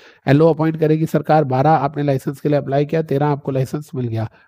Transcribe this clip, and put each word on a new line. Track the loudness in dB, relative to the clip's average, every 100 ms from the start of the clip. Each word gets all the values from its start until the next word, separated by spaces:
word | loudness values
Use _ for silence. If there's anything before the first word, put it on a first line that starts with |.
| -20 _ 2
एलओ | 4 4
अपॉइंट | 2 -2 0
करेगी | 0 0 0
सरकार। | -2 2 2
बारह | 2 2 2
आपने | 2 0 -2
लाइसेंस | -2 -2 -4 -6
के | -2
लिए | -2
अप्लाई | 0 -2 0
किया, | -2
तेरह | -2 -2 0
आपको | -2 -4
लाइसेंस | -4 -4 -6 -8
मिल | -6 -4
गया, | -4 -6 -10